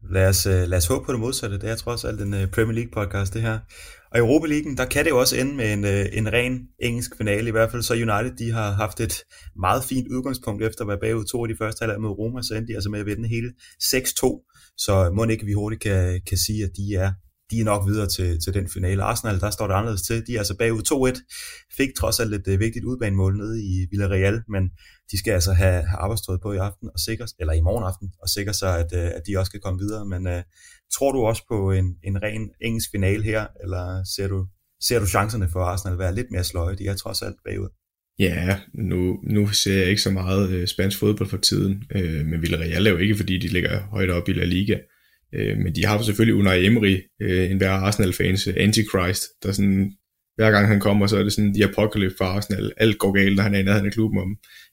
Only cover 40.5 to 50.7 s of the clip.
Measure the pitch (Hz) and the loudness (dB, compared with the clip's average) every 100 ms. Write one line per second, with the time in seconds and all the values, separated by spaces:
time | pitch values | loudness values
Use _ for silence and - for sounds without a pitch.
40.5 | 92 87 - 95 - 107 107 101 92 - | 0 -2 0 0 2 0 0 -2 0 0
41.5 | 98 98 98 - 95 87 80 76 82 82 | 2 2 -2 -4 -2 -2 0 0 0 0
42.5 | 82 82 85 101 85 101 104 92 92 90 | -2 0 2 4 4 2 2 0 -2 0
43.5 | 90 85 101 - 98 92 87 90 92 87 | 0 0 -2 -4 -2 0 0 0 0 2
44.5 | 90 101 104 - _ _ _ _ - 104 | 0 0 -2 -4 _ _ _ _ -4 -2
45.5 | 104 92 - 104 104 113 101 113 104 101 | 0 0 0 2 2 0 2 4 4 4
46.5 | 92 92 117 101 92 - _ 104 92 92 | 4 6 6 4 2 -2 _ 0 2 2
47.5 | 95 95 95 98 107 95 85 92 95 - | 2 2 2 2 2 2 2 2 2 0
48.5 | 90 98 110 104 98 87 95 - - 95 | 2 4 4 2 0 0 -2 -6 -6 -4
49.5 | 98 101 95 98 - _ _ _ - 110 | 0 2 4 0 -4 _ _ _ 2 4
50.5 | 104 104 | 6 6